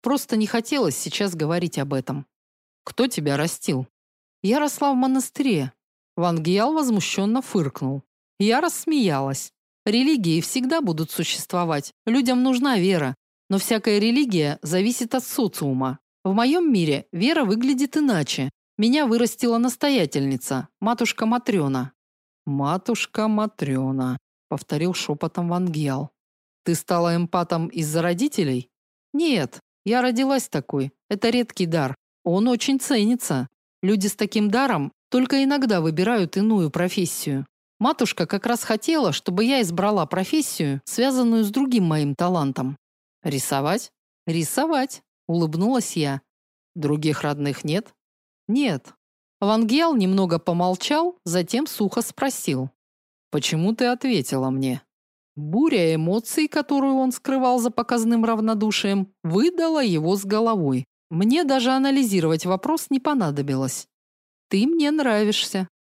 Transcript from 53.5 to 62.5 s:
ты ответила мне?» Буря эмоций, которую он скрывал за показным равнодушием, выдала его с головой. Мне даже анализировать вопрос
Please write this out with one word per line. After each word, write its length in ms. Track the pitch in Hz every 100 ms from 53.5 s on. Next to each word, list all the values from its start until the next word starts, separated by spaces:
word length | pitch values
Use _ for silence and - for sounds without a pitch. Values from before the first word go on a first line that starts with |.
| 160 185
ты 120 | 226 247
ответила 640 | 247 269 196 127 135 131
мне?» 320 | 135 131 127 _ _ _ _ _
Буря 600 | - 151 202 320 233 165
эмоций, 520 | 160 165 214 - - 302
которую 500 | 302 285 277 269 262
он 140 | 262
скрывал 480 | 247 - 269 254 247
за 120 | 233
показным 540 | 233 233 240 226 233
равнодушием, 880 | 226 220 220 214 214 - 202 196 190 _
выдала 580 | 165 185 330 349 330 311
его 320 | 233 160 160
с 100 | 196
головой. 600 | 196 214 226 208 143 127 - _ -
Мне 320 | 165 214 311
даже 280 | 285 262 240
анализировать 720 | 262 277 277 240 190 160 160
вопрос 440 | 180